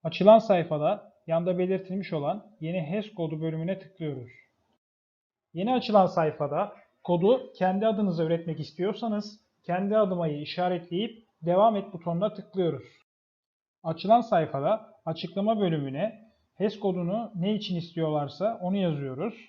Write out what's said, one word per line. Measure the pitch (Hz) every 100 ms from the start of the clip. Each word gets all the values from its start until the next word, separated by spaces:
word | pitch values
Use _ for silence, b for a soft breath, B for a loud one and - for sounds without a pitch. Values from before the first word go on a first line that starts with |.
Açılan | 160 - 190 220
sayfada | 214 196 160 151 151 - - _ -
yanda | 165 175 180
belirtilmiş | 185 190 185 190 185
olan | 160 143 202 - _
yeni | 156 180
hes | 151 202 214
kodu | - 160 160
bölümüne | 160 160 170 190
tıklıyoruz. | - _ 160 131 117 - _ _ _ _ _ _ _ _ _ _ _
Yeni | 160 208
açılan | 254 247 208 180
sayfada | - 156 151 143 147 208 B _ _
kodu | - 175 196 262 -
kendi | - 185 190 220
adınıza | 208 208 170
üretmek | 160 165 165 147
istiyorsanız | 147 - 185 214 233 208 202 - _ _
kendi | - 180 196 220
adımayı | 196 180 165 147
işaretleyip | 147 - 180 180 175 175 226 - _ _
devam | 160 180 226 202
et | 196
butonuna | 175 175 170 208
tıklıyoruz. | 214 - 190 175 135 - _ _ _ _ _ _ _ _ _
Açılan | 165 165 190 233
sayfada | 240 180 147 139 151 220 - - -
açıklama | 160 170 196 208 220
bölümüne | 185 160 139 135 214 - - _ _ _
hes | 202 202
kodunu | 202 180 170 214 226 208
ne | 185 214
için | 208 175
istiyorlarsa | 170 165 160 151 143 - 202 226
onu | 180 196
yazıyoruz. | 180 143 139 127 214 -